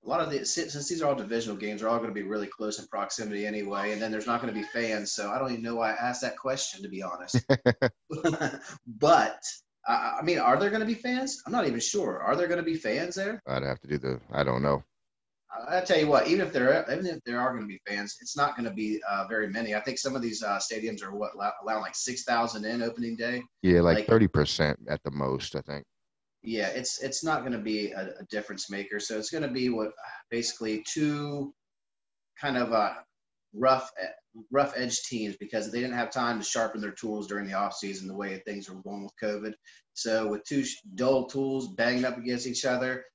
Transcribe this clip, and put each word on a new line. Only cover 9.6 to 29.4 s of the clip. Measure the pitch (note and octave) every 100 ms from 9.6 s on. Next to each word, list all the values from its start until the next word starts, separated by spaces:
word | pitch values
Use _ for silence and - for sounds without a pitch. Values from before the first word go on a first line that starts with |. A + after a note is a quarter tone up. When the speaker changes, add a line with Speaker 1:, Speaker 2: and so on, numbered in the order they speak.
| _ _ -
Speaker 1:
I, | A#2+ - -
I |
mean, | D#3 E3
are | A#2 B2+
there | G3+
gonna | G#3+ G#3+
be |
fans? | A3+ B3 B3+ C4+ - -
I'm |
not | A#3 E3
even | -
sure. | - G#3 D3 F2+
Are | G2 C#3+
there | F3
gonna | F3
be | E3 D#3+
fans | G#2+ A#2+ F3 F3+
there? | G3 A3 -
Speaker 2:
I'd | C2
have | C2+ C2
to | C2+
do | D2
the, | B1+ B1+ -
I | C#2
don't | C2+ B1
know. | C#2+ C#2+ - _ _ _ _ _ _
Speaker 1:
I, | A2 B2 F3+
I |
tell | F3+ F3+
you | D3+
what, | - C#3+
even | F3+ F3+
if |
there, | C3+ B2+ D3 -
even | D3 F#3
if | E3 -
there | A#2+
are | B2+
gonna | B2 G#2
be | F#2+ -
fans, | G2+ G2+ -
it's | B2 D3
not | C#3+ B2+
gonna | A#2
be, | G2 G#2+ G#2+ G2
uh, | G2+ F#2+
very | A2 G#2+
many. | G2+ A#2 G#2
I |
think | C3+ C3
some | C#3 C3
of |
these, | A#2 A2
uh, | A2 G2
stadiums | - A2+ A2 G#2
are, | F#2+
what, | G2+ G#2 G2
allow-, | G2+ -
allowing, | G2+ A2
like, | A2+ -
six | B2+ B2
thousand | - A#2+ A#2 A#2 G#2+
in | A#2+
opening | A#2 A#2 A#2 A2+
day? | A#2 B2 B2 _
Speaker 2:
Yeah, | F#2+ F2
like, | E2+ E2
Speaker 1:
Like, | -
Speaker 2:
thirty | A2+ G2+
percent | - D2 - D#2 - -
at | D2
the | -
most, | C#2+ C2+ C2+ - C#2+
I |
think. | C2+ D2 - _ _ _ _ _
Speaker 1:
Yeah, | A2+ A2+ G2
it's, | B2 B2+ -
it's | C3+ -
not | D#3+ D3+
gonna | B2+ A#2+
be | G#2+ G#2+ G2+
a, | G2 F#2 -
a | F#2
difference | G#2+ - F#2+ -
maker. | G2 G2 G#2
So | - A2
it's | A2
gonna | D#3+